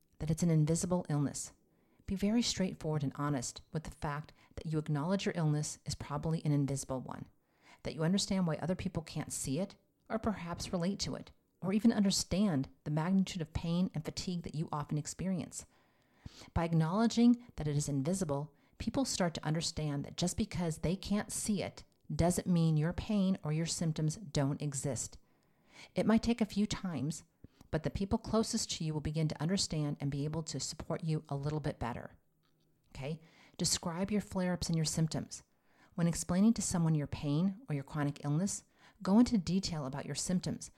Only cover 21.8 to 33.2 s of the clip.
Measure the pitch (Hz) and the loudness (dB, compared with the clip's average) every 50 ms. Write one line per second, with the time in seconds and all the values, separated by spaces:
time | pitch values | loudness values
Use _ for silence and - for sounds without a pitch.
21.8 | - - _ _ _ - 156 143 165 175 175 220 - 180 180 170 165 160 156 151 | -18 -20 _ _ _ -4 0 2 4 4 4 2 2 2 4 4 6 4 4 4
22.8 | 151 165 185 - - - 214 202 190 190 190 - - 151 151 160 165 160 - - | 2 0 0 -2 -2 0 2 2 4 2 2 0 -2 -2 -2 -2 -2 -2 -2 -2
23.8 | 175 160 156 - 156 156 156 - - 143 - 151 139 139 147 - - 147 135 131 | 0 0 0 0 0 0 -2 -2 -6 -4 0 0 2 2 0 -2 -4 -4 -4 -4
24.8 | - 143 123 - - - - - - _ _ _ _ _ _ _ _ _ - - | -2 -2 -2 -4 -6 -8 -12 -16 -20 _ _ _ _ _ _ _ _ _ -20 -20
25.8 | - - - 185 - - 220 220 - 226 233 - 220 - - 196 208 - - - | -20 -6 -2 0 4 6 6 6 6 4 2 2 0 0 0 0 0 0 0 -2
26.8 | - 185 165 120 127 156 - - - _ _ _ - - _ - - - - 156 | -4 -4 -4 -2 -2 -2 -4 -6 -10 _ _ _ -20 -20 _ -20 -8 -4 -4 -2
27.8 | - 139 - - 196 190 226 226 - - - 220 214 - - 226 - - - - | -2 -2 -2 -2 -2 0 0 -2 0 0 0 0 2 2 0 -2 -2 -4 -4 -4
28.8 | 165 156 151 151 143 160 147 160 160 151 - - - 175 196 196 - - 170 156 | -4 -4 -2 -2 -2 -2 0 2 0 0 0 0 -2 0 0 0 0 0 -2 -2
29.8 | 151 143 143 - 139 139 143 143 143 151 151 165 156 - - 139 - - - - | -2 -2 -2 -2 -2 -2 -2 -2 -2 -2 -2 -4 -4 -4 -6 -6 -6 -6 -8 -8
30.8 | - - 165 - 170 160 156 156 - - 139 139 139 151 151 151 139 151 - - | -6 -4 -4 -2 -2 -2 -2 -2 -2 -4 -6 -4 -2 -2 -2 -2 -2 -4 -4 -4
31.8 | - 117 127 - - - - - _ _ _ _ _ _ _ _ _ _ _ _ | -4 -4 -4 -6 -8 -12 -16 -20 _ _ _ _ _ _ _ _ _ _ _ _
32.8 | _ _ - 165 131 147 165 - | _ _ -12 -10 -8 -6 -8 -8